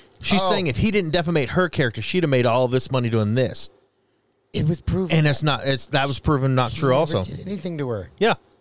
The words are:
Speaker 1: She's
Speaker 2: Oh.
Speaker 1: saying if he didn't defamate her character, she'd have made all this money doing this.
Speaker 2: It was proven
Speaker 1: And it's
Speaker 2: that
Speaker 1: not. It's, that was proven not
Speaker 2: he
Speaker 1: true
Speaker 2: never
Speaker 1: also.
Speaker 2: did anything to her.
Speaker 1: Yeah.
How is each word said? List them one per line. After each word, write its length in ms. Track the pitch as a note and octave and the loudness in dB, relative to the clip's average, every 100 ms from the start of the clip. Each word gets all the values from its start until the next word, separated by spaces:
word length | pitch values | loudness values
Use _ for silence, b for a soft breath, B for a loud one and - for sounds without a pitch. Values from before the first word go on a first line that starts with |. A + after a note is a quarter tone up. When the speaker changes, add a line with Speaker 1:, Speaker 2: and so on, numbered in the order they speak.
| B B | B B
Speaker 1:
She's 220 | - F#3+ | 0 2
Speaker 2:
Oh. 60 | F#3+ | 2
Speaker 1:
saying 160 | F#3+ E3+ | 0 0
if 100 | B2 | 0
he 120 | G#3+ | 2
didn't 220 | G#3 E3 | 2 0
defamate 380 | E3+ E3 E3 B2 | 0 0 0 0
her 180 | D#3 D#3+ | 0 0
character, 340 | - B2+ A2+ | 0 -2 -2
she'd 200 | - F3+ | -4 0
have 60 | D#3+ | 2
made 140 | C3 | 2
all 240 | A#2+ A#2+ B2+ | 4 2 2
this 220 | B2+ - | 0 0
money 180 | C3 A#2+ | -2 0
doing 260 | A2+ G#2 | 0 2
this. 360 | A#2+ A#2+ - - _ _ _ _ _ _ _ _ | 0 0 -4 -10 _ _ _ _ _ _ _ _
Speaker 2:
It 140 | - D3+ | -2 -2
was 140 | E3 | -2
proven 340 | - E3+ F3+ D#3+ | -2 -2 0 2
Speaker 1:
And 100 | D3+ | 2
it's 140 | C#3 | 2
Speaker 2:
that 60 | D#3 | 0
Speaker 1:
not. 200 | C#3 C#3 | 0 -2
It's, 200 | C3+ - | -4 -2
that 200 | C#3+ C#3 | -2 0
was 100 | C3 | -2
proven 360 | - C#3+ C3+ | 0 0 2
not 180 | B2+ A#2 | 2 0
Speaker 2:
he 80 | - | 0
Speaker 1:
true 80 | C#3 | 2
Speaker 2:
never 80 | C3 | 2
Speaker 1:
also. 220 | D#3+ G#2+ | 2 -2
Speaker 2:
did 180 | F#2 - | -4 -8
anything 380 | F#3 G3+ F3+ D#3+ | -10 -8 -8 -6
to 100 | C3 | -6
her. 220 | G#2+ E2+ - | -6 -8 0
Speaker 1:
Yeah. 160 | G#3+ - _ _ | 0 0 _ _